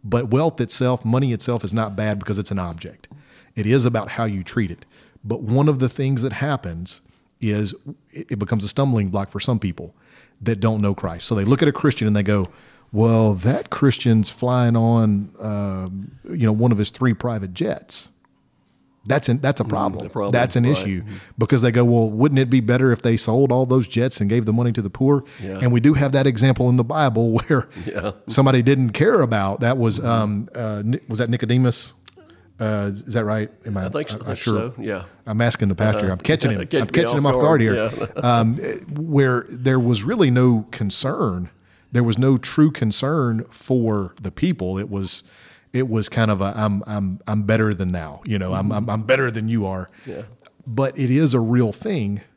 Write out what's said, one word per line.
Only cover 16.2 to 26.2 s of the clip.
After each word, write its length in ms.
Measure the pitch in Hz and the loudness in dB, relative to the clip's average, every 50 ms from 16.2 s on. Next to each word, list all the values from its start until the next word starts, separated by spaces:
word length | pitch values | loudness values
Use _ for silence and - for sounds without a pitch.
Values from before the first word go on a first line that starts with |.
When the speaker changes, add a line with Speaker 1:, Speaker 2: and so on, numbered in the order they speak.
| _ | _
Speaker 1:
you 200 | - 175 170 120 | -10 -2 0 2
know, 60 | 110 | 2
one 200 | 107 107 117 120 | 2 2 2 2
of 60 | 120 | 4
his 140 | 101 104 - | 2 0 -2
three 220 | - - 127 127 110 | -2 0 0 0 0
private 380 | - - 123 117 107 98 92 90 | 0 -2 -6 -4 -4 -6 -8 -6
jets." 540 | - 170 107 76 - - _ - - - - _ _ _ _ _ _ _ _ _ _ _ _ _ _ _ _ _ _ _ | -4 -4 -4 -4 -6 -10 _ -16 -16 -16 -18 _ _ _ _ _ _ _ _ _ _ _ _ _ _ _ _ _ _ _
That's 220 | 101 127 143 - - | -2 -2 0 2 0
an, 80 | 117 131 | -2 0
that's 220 | 139 135 139 - | 0 -2 0 -2
a 20 | 120 | -2
Speaker 2:
Mm, 60 | 113 | -4
Speaker 1:
problem. 340 | 104 - - - - 87 - | -2 -2 -2 -4 -4 -6 -10
Speaker 2:
the 60 | - | -8
problem, 220 | - - 101 101 | -6 -4 -2 0
Speaker 1:
That's 240 | 117 117 123 117 - | 2 2 2 2 2
an 80 | 127 120 | 2 2
Speaker 2:
right. 80 | 127 | 2
Speaker 1:
issue 300 | 147 - 95 101 95 90 | 2 0 0 -4 -4 -4
Speaker 2:
Mm-hmm. 140 | 95 107 104 92 - - - | -6 -10 -14 -16 -16 -16 -2
Speaker 1:
because 240 | - 117 - 147 127 | -2 2 2 4 4
they 80 | 117 123 | 4 4
go, 120 | 113 123 123 | 4 4 4
"Well, 240 | 120 120 117 113 110 | 6 6 4 4 2
wouldn't 300 | 107 110 127 151 143 135 | 2 2 2 4 4 2
it 100 | 135 120 | 2 4
be 100 | 131 131 | 2 2
better 320 | 113 110 123 127 131 131 | 4 2 2 4 4 4
if 120 | 120 - - | 2 2 2
they 140 | 120 113 | 0 0
sold 340 | 113 - - 113 127 139 135 | 2 0 0 2 2 4 4
all 160 | 123 127 131 | 4 2 2
those 200 | 123 127 131 117 | 2 2 2 2
jets 320 | - - 117 120 131 - - | 0 -2 -2 -2 -2 -2 -2
and 80 | 104 | -2
gave 180 | 101 110 123 113 | 0 0 0 0
the 60 | 107 107 | 0 0
money 180 | 117 120 120 | 0 0 0
to 100 | 110 123 | 0 -2
the 80 | 104 98 | -4 -6
poor?" 340 | - - 131 135 143 139 135 - - - | -4 0 2 2 2 2 0 -6 -16 -14
Speaker 2:
Yeah. 180 | - 95 95 95 | -12 -10 -6 0
Speaker 1:
And 100 | 127 123 | 0 2
we 80 | 120 120 | 2 6
do 140 | 117 143 156 | 4 4 4
have 180 | 135 143 135 135 | 4 2 2 2
that 120 | 139 | 2